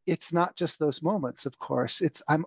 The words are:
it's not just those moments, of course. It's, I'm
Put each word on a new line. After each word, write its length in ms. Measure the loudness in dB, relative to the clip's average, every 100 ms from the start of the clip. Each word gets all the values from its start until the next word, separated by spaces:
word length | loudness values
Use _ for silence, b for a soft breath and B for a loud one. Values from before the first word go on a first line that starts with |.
| -4
it's 260 | -4 0
not 220 | 0 0
just 240 | 0 -4 0
those 240 | -2 0
moments, 440 | -2 -2 -2 -4 -6
of 120 | -8
course. 420 | -4 0 2 2
It's, 220 | 0 0 0
I'm 180 | 0